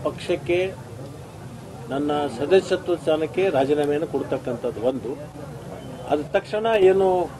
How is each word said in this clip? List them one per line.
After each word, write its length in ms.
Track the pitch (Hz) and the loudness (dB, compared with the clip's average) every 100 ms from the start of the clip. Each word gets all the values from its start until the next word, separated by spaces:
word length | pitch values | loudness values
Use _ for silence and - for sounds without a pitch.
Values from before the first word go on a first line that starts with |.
ಪಕ್ಷಕ್ಕೆ, 680 | 151 143 - 170 147 175 190 190 - - - - - - - - - - - | -4 -6 -4 -4 0 0 0 -4 -14 -14 -14 -14 -14 -14 -14 -14 -14 -14 -6
ನನ್ನ 220 | 135 147 | -2 0
ಸದಸ್ಯತ್ವ 840 | 147 143 117 143 190 180 180 - 170 | 0 0 -2 4 4 4 -2 0 0
ಸ್ಥಾನಕ್ಕೆ 540 | - 156 160 - 190 | 2 2 2 2 2
ರಾಜೀನಾಮೆಯನ್ನು 580 | 143 135 147 147 147 160 | 4 4 4 4 2 0
ಕೊಡ್ತಕ್ಕಂಥದ್ದು 760 | 139 127 135 131 123 123 110 | -2 -2 -2 -2 -4 -4 0
ಒಂದು. 300 | 120 131 113 139 - - - - - - - - - | 0 0 -4 -8 -10 -12 -12 -12 -12 -12 -12 -12 -2
ಅದ 120 | 151 147 | -2 0
ತಕ್ಷಣ 340 | 196 - 214 226 220 | -2 -2 -2 2 6
ಏನು 500 | 185 190 190 185 170 - | 8 8 6 4 0 -6